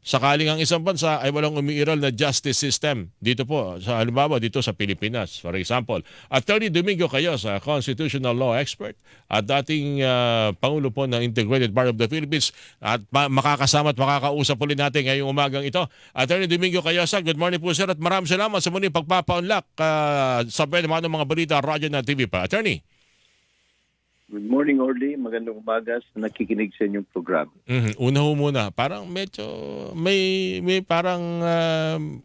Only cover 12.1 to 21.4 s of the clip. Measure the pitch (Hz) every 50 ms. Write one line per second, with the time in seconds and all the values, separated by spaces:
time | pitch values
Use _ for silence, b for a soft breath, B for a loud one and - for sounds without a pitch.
12.1 | 156 160 151 143 160 147 - - B B B B B B - 104 117 117 101 -
13.1 | 127 139 143 139 135 135 135 147 147 135 143 131 - 147 147 151 131 120 135 139
14.1 | 143 139 127 143 143 147 135 139 143 110 147 143 147 139 143 143 127 147 131 131
15.1 | 135 139 139 135 135 143 143 139 131 139 143 139 - 180 175 - b b b b
16.1 | b 131 131 127 170 190 190 170 170 170 180 185 180 180 156 165 170 175 170 165
17.1 | - 202 170 165 160 147 170 180 175 165 160 180 156 160 196 185 185 151 160 175
18.1 | 190 190 180 143 180 190 208 220 208 185 - 180 175 190 196 190 147 170 156 156
19.1 | 185 185 170 - 180 175 175 190 214 190 - _ _ - 160 160 156 156 151 147
20.1 | 147 139 135 131 127 120 117 117 - - 156 139 165 175 165 156 160 165 165 165
21.1 | 160 156 147 135 160 160